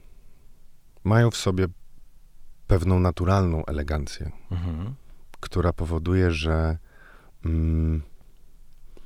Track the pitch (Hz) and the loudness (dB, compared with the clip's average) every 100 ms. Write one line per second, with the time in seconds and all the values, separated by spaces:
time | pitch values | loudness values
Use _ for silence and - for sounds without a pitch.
0 | - - - - - - - - - - | -20 -20 -20 -20 -20 -20 -20 -20 -20 -6
1 | 92 113 117 - - 92 92 - - - | 2 6 6 2 0 2 0 -2 -18 -18
2 | - - - - - - - 98 85 92 | -20 -20 -20 -18 -18 -6 2 2 4 4
3 | 90 82 87 98 92 80 - 76 71 76 | 4 2 2 2 2 0 -2 -4 -2 -4
4 | 71 - 76 - - 90 87 80 98 139 | -4 -8 -10 -10 -8 -6 -4 -6 -8 -10
5 | - - - - - 92 85 - 80 82 | -16 -20 -18 -14 -6 0 0 0 -2 -2
6 | 80 92 90 82 80 80 80 80 - - | 0 2 4 2 0 2 2 -2 -6 -20
7 | - - - - 82 80 80 80 80 80 | -20 -20 -20 -10 -2 0 2 2 0 -2
8 | 76 - - - - - - - - - | -4 -14 -20 -20 -20 -20 -20 -20 -18 -18